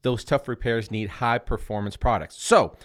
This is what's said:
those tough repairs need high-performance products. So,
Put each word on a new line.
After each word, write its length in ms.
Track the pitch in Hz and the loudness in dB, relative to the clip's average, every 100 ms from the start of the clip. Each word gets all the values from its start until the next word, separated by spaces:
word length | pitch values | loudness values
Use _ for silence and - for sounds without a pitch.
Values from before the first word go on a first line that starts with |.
those 200 | 127 123 | 0 -2
tough 240 | - 139 - | 0 -2 0
repairs 440 | 120 123 117 104 | -4 -2 -2 -2
need 180 | 110 104 | -4 -6
high-performance 880 | - 120 117 - 113 - 104 104 - | -2 0 0 -2 -6 -4 -4 -4 -2
products. 380 | 127 107 76 - | 0 0 -2 -10
So, 380 | - 220 107 - | 4 4 4 -4